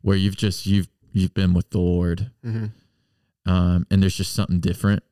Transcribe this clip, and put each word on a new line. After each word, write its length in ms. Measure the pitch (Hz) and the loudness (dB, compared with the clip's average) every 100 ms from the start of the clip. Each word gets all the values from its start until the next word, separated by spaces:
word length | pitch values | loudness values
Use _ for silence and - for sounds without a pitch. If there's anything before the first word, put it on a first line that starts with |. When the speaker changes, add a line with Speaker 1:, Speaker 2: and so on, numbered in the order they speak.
Speaker 1:
where 140 | 104 98 | 2 2
you've 200 | 98 98 | 0 0
just, 280 | 107 - - | -4 -2 0
you've, 220 | 98 87 _ _ | 0 0 _ _
you've 240 | 95 92 - | -2 -2 0
been 180 | 92 | 2
with 160 | 87 - | 2 0
the 100 | - | -2
Lord. 520 | 90 87 87 82 113 _ | 0 0 0 -2 -6 _
Speaker 2:
Mm-hmm. 1080 | 117 113 107 - _ _ _ _ _ _ - | -8 -6 -8 -12 _ _ _ _ _ _ -2
Speaker 1:
Um, 340 | 90 90 90 87 | 0 2 0 0
and 120 | 101 | 2
there's 140 | 95 - | 2 0
just 180 | 92 | -6
something 260 | - 104 87 | -4 -2 0
different. 440 | 87 92 101 101 _ | -2 -2 -2 -2 _